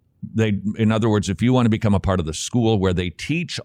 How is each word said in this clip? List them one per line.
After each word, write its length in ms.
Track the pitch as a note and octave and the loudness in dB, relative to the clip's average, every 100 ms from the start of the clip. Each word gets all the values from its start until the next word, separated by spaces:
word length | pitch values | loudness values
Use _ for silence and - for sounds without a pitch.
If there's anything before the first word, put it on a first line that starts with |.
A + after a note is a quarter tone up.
| _ _ | _ _
They, 380 | - A2 A2 F#2+ G2 G#2+ | -8 -2 0 0 -4 0
in 120 | A2 | 0
other 200 | A2 A2+ | 2 2
words, 180 | G#2 F#2+ | 2 0
if 140 | F#2+ | 0
you 100 | A#2+ | 2
want 140 | B2+ A#2 | 4 2
to 40 | |
become 240 | A2 G#2+ | 2 2
a 60 | G2 | 2
part 220 | G2+ F#2 | 2 0
of 40 | D#2 | -2
the 80 | |
school 460 | D#2 - B2 A2+ G#2+ | -6 -4 0 2 2
where 140 | F#2 | 2
they 160 | F2+ F2+ | 0 -2
teach 500 | - - E3 D#3+ - | -6 -6 -4 -4 -6